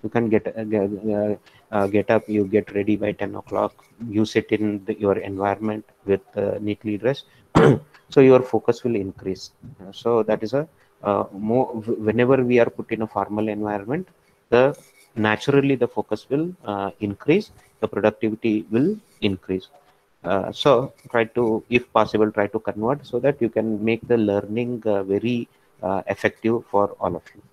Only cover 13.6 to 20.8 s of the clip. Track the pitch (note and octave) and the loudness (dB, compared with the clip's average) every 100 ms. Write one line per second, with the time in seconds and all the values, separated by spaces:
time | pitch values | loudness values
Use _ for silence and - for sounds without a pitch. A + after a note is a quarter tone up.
13.6 | G#2+ G#2 G2+ D#3 F#3 _ _ _ _ A#2+ | -4 -6 -4 -6 -8 _ _ _ _ 4
14.6 | C3+ C#3+ - _ _ A2+ G#2+ G#2+ - C#3 | 4 0 -18 _ _ -2 0 0 2 2
15.6 | C#3 C3 A#2+ - - G#2+ - C#3 E3+ F#3 | 2 0 0 -4 -6 -8 -4 -4 -4 -8
16.6 | A2+ G2+ G2 - G#2 G2 - F#3 G#3+ - | -8 -6 -6 -6 -8 -4 0 0 0 -18
17.6 | _ _ A2 G#2 G#2+ - A2 G#2+ A2+ G#2+ | _ _ -4 2 0 2 -4 -2 -2 -2
18.6 | - A2 D#3+ G#3+ _ _ G#2+ F#2 - F#2+ | 0 0 0 -2 _ _ -4 -4 -6 -8
19.6 | - _ _ _ _ _ F2 G2 F#2+ - | -8 _ _ _ _ _ -4 -2 -2 0
20.6 | D3 A#2+ | 4 4